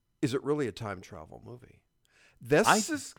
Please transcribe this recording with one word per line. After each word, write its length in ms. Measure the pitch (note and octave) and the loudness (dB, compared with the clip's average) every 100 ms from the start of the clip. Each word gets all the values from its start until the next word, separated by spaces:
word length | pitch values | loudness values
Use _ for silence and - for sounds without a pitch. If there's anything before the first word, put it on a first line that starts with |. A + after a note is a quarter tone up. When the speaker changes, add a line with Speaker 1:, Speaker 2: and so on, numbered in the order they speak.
| _ - | _ -4
Speaker 1:
is 120 | C#3 | -2
it 100 | C3 | -2
really 240 | C3 D3+ B2+ | -2 -2 -2
a 40 | |
time 300 | F#2+ A2 F#2+ | -6 -8 -10
travel 400 | F#2 F2 D#2 A#1 A2 | -12 -18 -18 -18 -18
movie? 360 | B2 - - _ _ _ _ _ - | -18 -20 -20 _ _ _ _ _ -10
This 280 | A#2 D3 A3+ | 2 4 6
Speaker 2:
I, 100 | G#3+ | 6
Speaker 1:
is, 380 | G#3 B3 - | 2 -6 -8